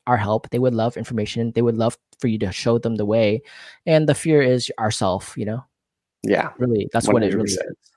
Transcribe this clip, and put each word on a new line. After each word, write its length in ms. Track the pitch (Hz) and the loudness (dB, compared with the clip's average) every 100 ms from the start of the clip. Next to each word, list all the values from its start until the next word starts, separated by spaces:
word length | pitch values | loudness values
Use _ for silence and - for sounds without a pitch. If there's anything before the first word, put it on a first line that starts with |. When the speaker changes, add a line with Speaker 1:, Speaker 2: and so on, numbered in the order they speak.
| - | 2
Speaker 1:
our 100 | 120 | 2
help. 320 | 101 110 - | 2 -2 -2
They 100 | 123 | -2
would 140 | 127 | 0
love 240 | 117 117 - | 0 -2 -4
information. 540 | 117 113 104 - 117 | -6 -4 -4 -4 -2
They 100 | 113 | 0
would 160 | 117 113 | 0 2
love 200 | 113 - _ _ | 0 -2 _ _
for 80 | 123 | -2
you 120 | 110 | -2
to 120 | 101 | -4
show 280 | - 120 117 | -2 0 0
them 160 | 117 110 | 0 -2
the 100 | 104 | 0
way. 380 | 113 107 110 - - - - - | 2 2 0 -6 -20 -20 -10 0
And 240 | 156 151 | 2 4
the 60 | 143 | 0
fear 260 | 165 151 | 2 4
is 300 | 127 127 - - | 4 2 -2 -4
ourself, 580 | 110 - 98 95 - - | -4 0 -2 -2 -6 -8
you 80 | 104 | -8
know? 180 | 117 - _ _ _ _ _ | -8 -10 _ _ _ _ _
Speaker 2:
Yeah. 260 | - 101 - - | 0 0 0 -4
Speaker 1:
Really, 320 | 123 110 104 | 0 0 0
that's 160 | 117 - | -2 2
what 140 | 123 | 2
it 40 | 104 | 2
really 100 | 101 | 0
Speaker 2:
One 40 | |
hundred 40 | 101 | -2
percent. 240 | 92 - | -4 -6
Speaker 1:
is. 180 | - _ | -12 _